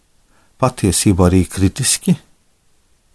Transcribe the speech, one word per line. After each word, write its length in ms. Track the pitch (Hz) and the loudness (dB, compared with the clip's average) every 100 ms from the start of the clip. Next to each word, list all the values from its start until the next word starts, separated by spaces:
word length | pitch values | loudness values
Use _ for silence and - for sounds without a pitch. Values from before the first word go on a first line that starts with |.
| _ _ _ _ _ _ | _ _ _ _ _ _
patiesību 680 | 127 - 101 - 107 92 90 | -6 -2 -2 0 0 2 2
arī 160 | 92 | 2
kritiski, 720 | 87 - 95 - 131 - - - - _ _ _ _ _ _ _ _ | 0 -2 -2 -2 -4 -2 -2 -4 -4 _ _ _ _ _ _ _ _